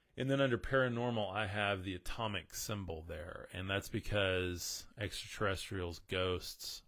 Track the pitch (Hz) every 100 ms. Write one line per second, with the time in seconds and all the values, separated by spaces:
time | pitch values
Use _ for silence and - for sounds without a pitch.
0 | _ - 127 139 139 120 - 135 127 117
1 | 123 117 101 98 107 101 101 98 92 90
2 | - - 110 98 80 - - 104 92 80
3 | 82 80 80 - - 90 92 98 - 110
4 | - 104 98 90 90 87 - - - -
5 | 104 - - - 104 95 - 101 87 85
6 | - 92 92 90 - - - -